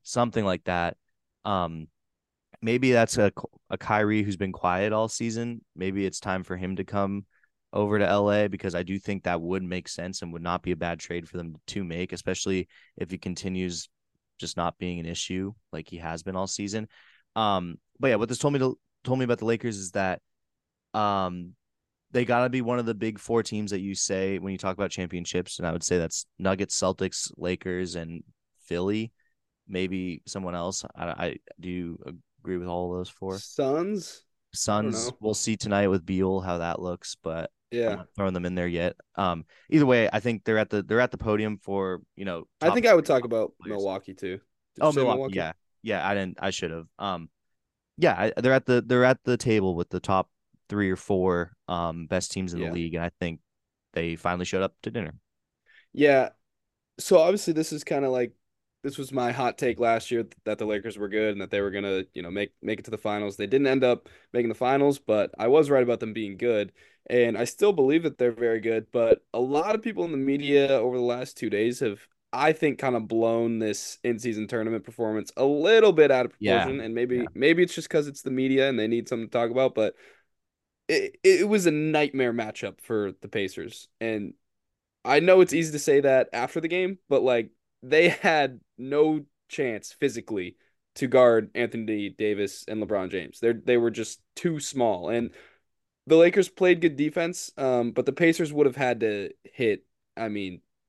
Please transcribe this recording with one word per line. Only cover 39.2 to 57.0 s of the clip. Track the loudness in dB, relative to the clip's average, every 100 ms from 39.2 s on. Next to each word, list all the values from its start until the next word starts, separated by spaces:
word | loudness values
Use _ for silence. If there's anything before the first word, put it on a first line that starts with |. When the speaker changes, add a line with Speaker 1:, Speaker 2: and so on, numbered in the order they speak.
| -2 -2 -8 _ 2
Speaker 1:
either | 4
way, | 6 6 4
I | 0
think | -2 -2
they're | 0 0
at | 2
the, | -2
they're | 0 2
at | 0
the | -2
podium | -2 0 -2 -6
for, | -6 -4 -4 -6 -12
you | -12
know, | -10 -10 -12 -2
Speaker 2:
I | 0
Speaker 1:
top |
Speaker 2:
think | 4 6
I |
would | 6
talk | 6 0
about | 0 -2 -2 -6
Speaker 1:
players. | -8 -4
Speaker 2:
Milwaukee | -4 -4 -8
too. | -12 -10 -10 _ _ _ 0
Did |
Speaker 1:
Oh, | 2
Speaker 2:
you |
say | 2
Speaker 1:
Milwaukee, | 2 0
Speaker 2:
Milwaukee? | -2 -4
Speaker 1:
yeah. | -6 -8 _ _
Yeah, | -6 -2 0
I |
didn't, | -2 -4 -4
I | -6
should | -4 -6
have. | -8 -14 -10
Um, | -6 -6 -10 _ _ _ _ _ _ 0
yeah, | 2 2 0 2
I, |
they're | 4
at | 4 4
the, | 2 4
they're | 4
at | 6 4
the | 0 0
table | 2 2 2
with | 0 -4
the | -4
top | 0 0 0 _ _ _ -6
three | -2 0
or | -2
four, | 0 0 2 0 -2 -10 -8
um, | -4 -4 -6 -4
best | -4 -4
teams | -6 -6
in | -6
Speaker 2:
Yeah. | -6
Speaker 1:
the |
league, | -4 -4
and | -4
I | -6 -4
think | -6 -6 _ _ _ _ _
they | -6 -6 -4
finally | -4 -4
showed | -2 -2
up | -4 _
to | -10
dinner. | -8 -8 -12 _ _ _ _ _ _ _
Speaker 2:
Yeah. | 2 4 6 2 -4 _ _ _ _ _
So | -8